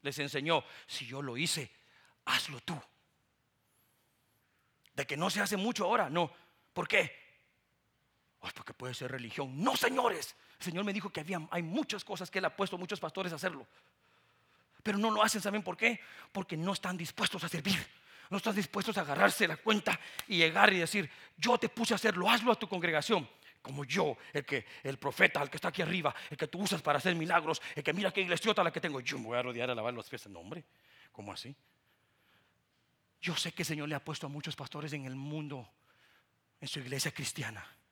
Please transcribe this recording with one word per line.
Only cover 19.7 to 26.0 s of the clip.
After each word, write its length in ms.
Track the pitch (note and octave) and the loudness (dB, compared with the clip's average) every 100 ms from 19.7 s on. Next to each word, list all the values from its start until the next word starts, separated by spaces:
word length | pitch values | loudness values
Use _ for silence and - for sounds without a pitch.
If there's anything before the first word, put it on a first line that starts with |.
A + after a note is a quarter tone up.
| G#3+ - - - - - | 2 4 -2 -4 -12 -2
y 100 | F#3 | 4
llegar 360 | E3 E3 G#3 | 6 10 8
y 60 | F#3 | 8
decir, 300 | E3 G3+ D#3 - - - | 2 0 -2 -8 -20 -6
"Yo 200 | E3 A#3+ | 2 4
te 120 | A3 | 2
puse 240 | - A#3 | 0 0
a 20 | G3+ | 2
hacerlo, 340 | A3 F3+ F3+ | 2 4 4
hazlo 220 | A#3 A#3 | 4 6
a 80 | A3 | 2
tu 80 | G#3 | 2
congregación". 600 | F#3 E3+ D#3 - G#3 C3 - - - | 0 2 2 4 2 2 -12 -20 -18
Como 240 | - C#3 C3+ | -12 -8 -2
yo, 320 | D#3+ D#3+ B2 - | 2 2 0 -4
el 120 | D3 C#3+ | -6 -2
que, 200 | C3+ - - | -4 -4 -10
el 140 | C3+ C#3 | -8 -4
profeta, 420 | C#3+ - - - | -4 2 2 4
el 80 | C#3+ | -2
que 60 | E3 | -2
está 140 | F3+ | -4
aquí 120 | E3+ | -2
arriba, 320 | D#3+ F3+ | -2 0